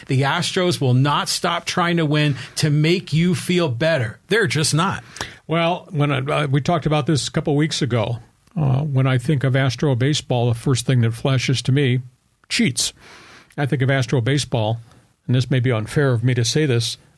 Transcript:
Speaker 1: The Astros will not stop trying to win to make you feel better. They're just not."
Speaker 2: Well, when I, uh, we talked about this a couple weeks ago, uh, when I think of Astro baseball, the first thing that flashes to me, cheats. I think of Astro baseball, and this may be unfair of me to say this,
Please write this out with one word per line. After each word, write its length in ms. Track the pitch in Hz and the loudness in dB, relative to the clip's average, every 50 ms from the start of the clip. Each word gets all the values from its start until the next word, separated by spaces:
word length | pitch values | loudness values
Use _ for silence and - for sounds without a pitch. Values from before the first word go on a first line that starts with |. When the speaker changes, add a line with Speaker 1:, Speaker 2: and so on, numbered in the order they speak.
| - | -6
Speaker 1:
The 160 | - 139 127 139 | -2 0 0 2
Astros 580 | 135 156 175 - - - 190 180 180 139 - | 0 0 -2 -2 -2 -2 0 0 0 0 0
will 140 | 147 127 123 | 0 2 2
not 340 | 127 135 147 147 175 190 - | 4 2 2 0 0 -2 -4
stop 360 | - - - 175 170 170 170 | -4 -4 -2 -2 -4 -4 -6
trying 320 | - - 185 170 170 175 | -4 -2 0 0 0 2
to 80 | 170 160 | 0 0
win 300 | 143 151 151 147 147 131 - - - - | 0 2 2 2 0 -2 -4 -8 -12 -4
to 140 | - - 156 | -2 0 2
make 440 | 147 151 151 160 180 202 - - 143 | 2 2 2 2 2 0 -2 -2 0
you 220 | 160 170 180 175 | 2 2 2 0
feel 340 | - - - 180 175 170 147 | 0 0 0 0 2 2 0
better. 500 | 117 113 160 160 165 135 113 104 - - _ | 0 0 0 2 2 0 -2 -4 -8 -12 _
They're 200 | - 190 233 208 | 0 0 2 2
just 260 | 123 113 151 147 - - | 0 0 0 0 0 2
not." 300 | 156 180 196 - - - - - - - - - - _ | 0 0 0 -2 -6 -10 -16 -14 -12 -12 -12 -14 -16 _
Speaker 2:
Well, 420 | - 160 170 170 170 180 160 - - | -4 -2 0 0 0 -2 -4 -6 -8
when 200 | 180 139 147 147 | -2 -2 0 0
I, 80 | 139 127 | 0 -2
uh, 280 | 131 143 147 143 151 | -2 -2 -2 -2 0
we 140 | 135 135 147 | 0 0 0
talked 240 | 135 - 175 156 - | 0 0 -2 0 0
about 200 | 151 156 151 127 | 0 0 0 2
this 220 | - 160 131 - | 0 0 0 0
a 40 | - | -2
couple 240 | - 160 - 165 143 | -4 -2 -2 0 0
weeks 260 | 147 160 160 - - | 0 0 0 -2 -4
ago, 380 | 160 113 123 117 104 - 120 113 - _ _ _ _ _ - | -2 -2 0 0 0 -2 -4 -6 -8 _ _ _ _ _ -4
uh, 260 | 180 147 135 131 135 | -2 0 2 2 0
when 240 | 156 151 131 131 131 | 0 0 0 2 2
I 140 | 131 131 127 | 2 2 0
think 240 | - 160 156 127 139 | 0 0 0 0 0
of 120 | 135 127 | 0 0
Astro 380 | 135 139 131 120 - 160 147 131 | 2 0 0 0 0 0 0 0
baseball, 540 | 113 131 147 151 - - - 127 120 120 | 2 0 0 0 -2 -2 -2 -2 0 0
the 80 | 123 117 | 0 0
first 320 | 117 - 147 127 - - | -2 0 0 0 0 0
thing 140 | - 131 123 | 2 2 2
that 100 | 117 117 | 2 2
flashes 500 | 117 - - 139 135 127 - - 127 - - | 0 -2 -2 0 0 0 0 0 -2 0 0
to 80 | - | 0
me, 280 | 131 147 143 123 127 127 - - _ _ _ _ _ _ _ - | 2 2 2 2 2 0 -2 -8 _ _ _ _ _ _ _ -8
cheats. 420 | - - 233 143 117 - - - - - - - - - - - - - - _ - | -2 0 0 0 0 -2 -4 -6 -6 -12 -20 -20 -20 -20 -20 -20 -20 -20 -20 _ -6
I 120 | 143 139 | -4 -2
think 160 | 123 156 123 135 | 0 0 0 2
of 80 | 127 | 2
Astro 300 | 135 135 123 - 151 131 | 2 0 0 0 0 0
baseball, 580 | 110 131 143 143 - - - 117 107 107 113 117 - - - - _ _ _ _ - | 2 2 0 0 -2 -2 -2 -2 0 -2 -2 -4 -8 -20 -20 -20 _ _ _ _ -4
and 80 | - 123 | -2 0
this 160 | 131 127 131 | 0 0 0
may 80 | 143 127 | 0 0
be 120 | 117 127 | 2 0
unfair 400 | 117 107 107 - - 156 143 135 | 0 -2 -2 -2 -2 0 2 2
of 120 | 123 110 117 | 2 2 2
me 100 | 131 123 | 0 0
to 120 | 120 113 | 0 0
say 200 | - - 156 156 | 0 0 0 2
this, 320 | 135 117 117 117 - - - _ _ _ | 2 0 0 0 -4 -8 -10 _ _ _